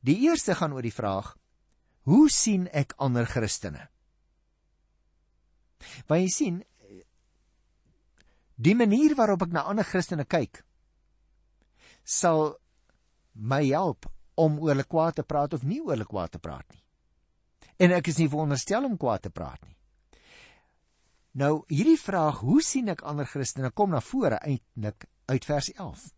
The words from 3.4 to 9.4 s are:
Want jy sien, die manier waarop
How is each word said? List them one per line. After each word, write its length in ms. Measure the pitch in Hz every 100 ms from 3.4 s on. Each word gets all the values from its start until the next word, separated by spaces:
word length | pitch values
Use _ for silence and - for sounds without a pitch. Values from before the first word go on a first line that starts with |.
| 107 - 98 73 - _ _ _ _ _ _ _ _ _ _ _ _ _ _ _ _ _ _ _ - - -
Want 140 | 156
jy 60 | 185
sien, 360 | - 277 175 - _ 98 - - _ _ _ _ _ _ _ _ _ _ _ _ _ _ -
die 200 | 120 226
manier 400 | 226 214 302 285
waarop 260 | 220 190